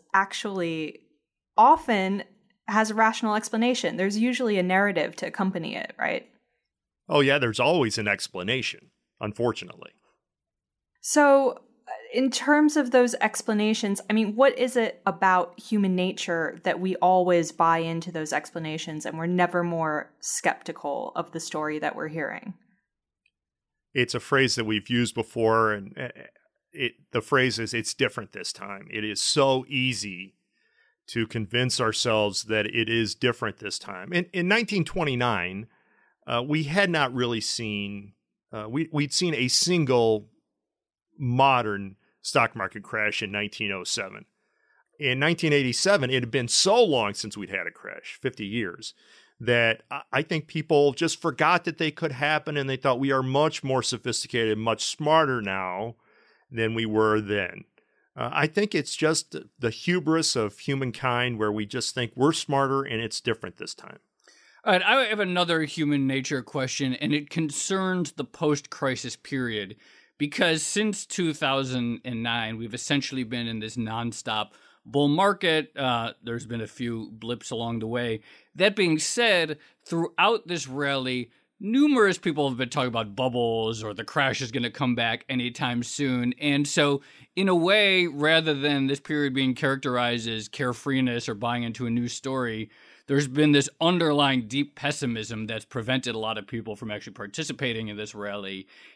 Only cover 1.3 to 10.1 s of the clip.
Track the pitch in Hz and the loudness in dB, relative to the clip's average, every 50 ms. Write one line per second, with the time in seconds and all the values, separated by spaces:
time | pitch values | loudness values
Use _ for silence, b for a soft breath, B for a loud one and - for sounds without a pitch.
1.3 | _ _ _ _ - - 226 269 - - - 254 220 196 190 190 202 190 - _ | _ _ _ _ 4 6 8 8 8 6 4 0 2 2 2 0 0 -2 -4 _
2.3 | _ _ _ _ _ _ _ - 202 220 220 220 208 220 220 220 226 - 233 214 | _ _ _ _ _ _ _ 0 2 2 2 2 4 4 4 4 4 0 -2 0
3.3 | 208 220 220 - 233 220 233 247 247 - - 156 120 175 190 202 202 214 233 254 | 0 0 -2 -2 0 2 2 2 2 0 -2 -4 -2 0 0 0 2 2 0 0
4.3 | 240 254 247 220 208 185 180 180 185 190 202 202 190 165 147 - - - - - | 0 0 0 2 2 2 2 4 4 4 4 2 2 0 -2 -2 -4 -8 -10 -8
5.3 | - - 190 190 190 170 160 - - 87 - - - - - - - - - _ | -4 -2 -2 -2 -2 -2 -6 -6 -8 -8 -10 -10 -6 -4 -2 -2 -2 -4 -6 _
6.3 | _ _ _ _ _ _ _ _ _ _ _ _ _ _ _ - - 147 139 139 | _ _ _ _ _ _ _ _ _ _ _ _ _ _ _ 2 4 4 6 6
7.3 | 143 151 127 113 104 - 123 147 180 165 123 110 - 113 104 104 101 - - - | 4 2 2 0 0 2 2 4 4 4 2 2 0 -2 0 0 -2 -2 -4 -10
8.3 | - 90 92 104 135 131 - - - - _ _ _ _ _ _ _ _ 110 107 | -8 -8 -4 -2 -2 -2 -2 -6 -8 -10 _ _ _ _ _ _ _ _ -8 -8
9.3 | 101 - 120 120 110 - - 87 87 - - - _ _ _ _ | -4 -2 -2 -2 -2 -2 -10 -16 -18 -20 -20 -20 _ _ _ _